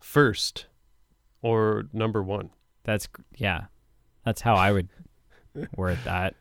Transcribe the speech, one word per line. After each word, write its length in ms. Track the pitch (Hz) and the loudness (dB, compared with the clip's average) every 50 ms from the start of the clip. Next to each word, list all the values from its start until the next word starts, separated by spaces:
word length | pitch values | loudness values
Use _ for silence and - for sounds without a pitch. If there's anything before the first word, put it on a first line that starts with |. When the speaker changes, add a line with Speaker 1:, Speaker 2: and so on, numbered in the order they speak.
Speaker 1:
first, 680 | - - - 147 143 123 101 - - - - - - - _ _ _ _ _ _ _ _ _ _ _ _ _ _ - | -20 0 4 6 6 6 4 0 -4 -6 -6 -10 -16 -18 _ _ _ _ _ _ _ _ _ _ _ _ _ _ -2
or 420 | 117 113 110 107 107 107 107 104 - - | 0 2 2 2 2 0 0 -4 -6 -4
number 300 | 110 110 110 107 110 95 | -2 -2 0 0 -2 -2
one. 280 | 92 101 104 - - - _ _ _ _ _ _ | -2 -4 -6 -6 -10 -16 _ _ _ _ _ _
Speaker 2:
That's, 240 | - 107 104 - - - - - _ - | -2 -2 -2 -2 -6 -14 -20 -20 _ -12
yeah. 300 | - - 101 90 82 92 - - _ _ _ _ _ _ _ _ _ _ | -4 -2 -2 -2 -2 -6 -10 -18 _ _ _ _ _ _ _ _ _ _
That's 160 | 117 110 - - | -4 -4 0 2
how 120 | 120 110 | 4 4
I 160 | 95 92 98 104 | 6 6 4 4
would 160 | 98 90 - - - - - _ _ _ _ _ - _ - _ | 2 0 -2 -8 -18 -20 -20 _ _ _ _ _ -20 _ -18 _
Speaker 1:
<laughs> 220 | - - - - | -12 -12 -10 -6
Speaker 2:
word 220 | - 95 92 87 - 123 | -4 -2 -2 -2 -2 -4
that 300 | - 90 90 92 92 - _ | -4 -4 -2 -4 -4 -6 _